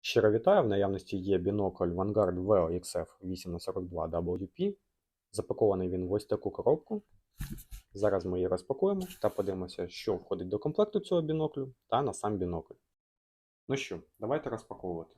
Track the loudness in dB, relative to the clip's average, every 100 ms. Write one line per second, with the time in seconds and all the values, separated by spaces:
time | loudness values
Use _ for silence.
0 | 2 4 6 6 6 6 6 4 2 0
1 | -4 -4 2 2 2 0 0 0 0 0
2 | 0 2 2 2 4 4 4 0 -4 -6
3 | -6 _ -8 -8 -8 -8 -6 -6 -6 -6
4 | -4 -2 -2 -2 -4 -2 -4 -4 _ _
5 | _ _ _ -8 -4 2 4 4 0 -2
6 | 0 -2 0 -4 -2 0 2 2 0 -8
7 | _ _ _ _ -10 -10 -14 -20 _ 0
8 | 2 2 0 0 0 0 -2 0 0 0
9 | -4 -2 -2 0 -2 -2 -6 -6 -8 -6
10 | -4 -4 -4 -6 -4 -2 -2 0 2 0
11 | 0 0 0 -2 -2 -4 -8 -10 _ 0
12 | 0 -2 -2 0 -2 -4 -8 -20 _ _
13 | _ _ _ _ _ _ -6 -4 -4 -10
14 | -12 _ -4 -2 -2 -6 -8 -10 -6 -6
15 | -8